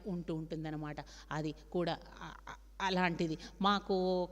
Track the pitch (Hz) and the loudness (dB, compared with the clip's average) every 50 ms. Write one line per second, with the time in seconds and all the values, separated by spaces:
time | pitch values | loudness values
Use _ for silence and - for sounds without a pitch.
0 | - 220 175 175 165 - 165 160 160 156 160 156 156 156 151 151 151 147 151 147 | -4 -4 -4 -4 -2 -2 -4 -4 -4 -4 -4 -4 -4 -4 -4 -4 -4 -6 -6 -8
1 | 143 - - - - - 143 156 151 156 151 - - - - 180 175 165 160 - | -10 -12 -12 -14 -8 -4 -2 -2 0 -2 -4 -6 -6 -2 0 0 2 2 0 -2
2 | - - - - 175 160 - - - - - - - - - - 196 190 190 180 | -6 -12 -14 -14 -12 -12 -12 -14 -12 -14 -14 -14 -16 -12 -4 0 2 2 4 4
3 | 185 175 170 - 175 160 - - - - - - 190 196 208 196 - - 196 185 | 4 4 4 2 0 0 0 -2 -6 -8 -2 2 4 6 4 4 4 2 2 4
4 | 185 185 185 180 180 180 | 4 4 4 4 2 2